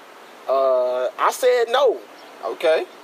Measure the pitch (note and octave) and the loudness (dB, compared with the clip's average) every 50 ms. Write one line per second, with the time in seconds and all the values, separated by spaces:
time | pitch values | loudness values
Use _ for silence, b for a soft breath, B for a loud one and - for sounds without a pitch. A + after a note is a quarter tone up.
0 | - - - - - - - - - - C3 C3+ C3+ C3 C3 B2+ B2 B2+ B2 B2+ | -20 -20 -20 -20 -20 -20 -20 -12 -6 -2 0 2 2 2 2 2 0 0 -2 -2
1 | B2+ - - - D3 F#3+ - - C4 B3 B3 B3 A#3 A3+ A#3 C4 D4 A#3+ E3+ B2 | -4 -4 -4 -2 -2 -2 -2 0 0 2 2 2 0 0 0 2 2 2 0 -2
2 | - - - - - - - - - - A#2+ - F3+ D#3+ D#3+ - F#4 - - - | -6 -14 -20 -20 -20 -20 -18 -12 -10 -10 -8 -2 0 0 0 0 0 -4 -12 -18